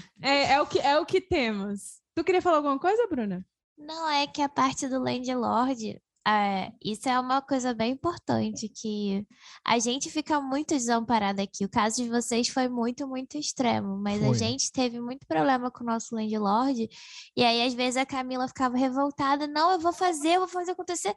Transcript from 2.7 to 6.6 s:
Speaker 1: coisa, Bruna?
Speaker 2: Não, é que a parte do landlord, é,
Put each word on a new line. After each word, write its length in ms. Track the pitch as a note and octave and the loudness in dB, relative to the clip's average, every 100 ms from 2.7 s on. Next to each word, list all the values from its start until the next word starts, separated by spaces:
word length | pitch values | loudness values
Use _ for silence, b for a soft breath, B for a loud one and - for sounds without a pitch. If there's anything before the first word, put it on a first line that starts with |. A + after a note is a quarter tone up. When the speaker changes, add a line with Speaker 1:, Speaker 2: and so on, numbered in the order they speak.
| C4+ | 0
Speaker 1:
coisa, 280 | F4 A4 A#4 | 2 2 2
Bruna? 380 | D4 G#3+ F3+ F#3 _ _ _ | 0 -2 -4 -8 _ _ _
Speaker 2:
Não, 300 | D4 D#4+ D#4+ | -14 -6 0
é 180 | D4 C#4+ | 0 0
que 140 | C#4+ | 0
a 80 | C#4+ | -2
parte 380 | C#4 C4 C4 C#4 | 2 0 0 -2
do 120 | B3+ | -2
landlord, 960 | B3+ B3 B3+ B3+ G#3+ G#3 B3+ B3+ A3 - _ _ - | -2 -2 -2 -2 2 2 2 0 -6 -10 _ _ 0
é, 440 | G#3+ G3+ G3 | 2 2 0